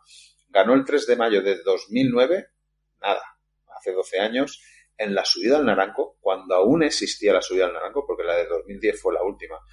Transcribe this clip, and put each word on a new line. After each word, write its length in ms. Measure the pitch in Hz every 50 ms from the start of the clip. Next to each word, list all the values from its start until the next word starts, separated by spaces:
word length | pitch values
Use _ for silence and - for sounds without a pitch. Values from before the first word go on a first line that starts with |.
| _ - - - - _ _ _ _ _
Ganó 240 | - 98 95 113
el 120 | 131 139 135
tres 200 | - 143 143 -
de 100 | 120 120
mayo 260 | 117 117 117 107 98
de 200 | 92 98 95 90
dos 260 | - 95 95 87 - -
mil 180 | 107 123 135 127
nueve, 360 | 120 120 127 143 175 202 - _ _ _ _ _ _ _ _ _ _ _
nada, 180 | 101 101 117 - - - - _ _ _ _ _ _ _ - -
hace 140 | - 101
doce 260 | 90 92 90 - - 92
años, 440 | 101 220 226 131 139 - - - - - _ _ _ _ _ -
en 160 | 110 101 98
la 120 | 95 -
subida 320 | - - - 95 117 139 151
al 80 | 143
Naranco, 500 | 113 98 92 95 101 - - 151 - - _
cuando 340 | - 101 92 - - 90 92
aún 280 | 90 95 113 151 170
existía 520 | 156 143 - - 104 - - - 104 101 92
la 80 | 90
subida 240 | - - 92 92 92
al 80 | 87 85
Naranco, 300 | 82 85 98 113 143 135
porque 180 | - 87 85 85
la 120 | 85 85
de 100 | 85 85
dos 160 | 80 85 - -
mil 140 | 98 101 95
diez 180 | 110 104 98 -
fue 120 | - 95
la 100 | 85 80
última. 360 | 90 98 - - 90 80 80 80 _ _